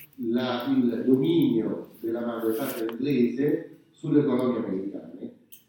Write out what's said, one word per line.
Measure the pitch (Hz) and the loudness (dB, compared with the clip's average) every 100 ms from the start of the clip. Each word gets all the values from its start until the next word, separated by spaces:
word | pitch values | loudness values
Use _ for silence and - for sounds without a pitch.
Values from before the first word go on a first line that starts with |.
| - - | -16 -8
la, | 117 120 127 120 135 | -2 -2 0 -2 0
il | 131 120 113 123 | 2 2 2 4
dominio | 131 160 170 127 113 107 - - - | 4 4 4 4 2 0 -4 -10 -8
della | 113 113 117 | -6 -4 -4
madrepatria | 113 110 110 131 117 110 | -2 -2 -2 -4 -4 -6
inglese | 117 139 127 120 123 147 - - - _ | -4 0 2 2 2 0 0 -4 -18 _
sulle | _ 147 147 | _ 2 2
colonie | 127 123 123 110 | 4 2 0 -2
americane, | 101 95 98 - - - - - _ - | -2 -4 -6 -10 -14 -14 -14 -16 _ -20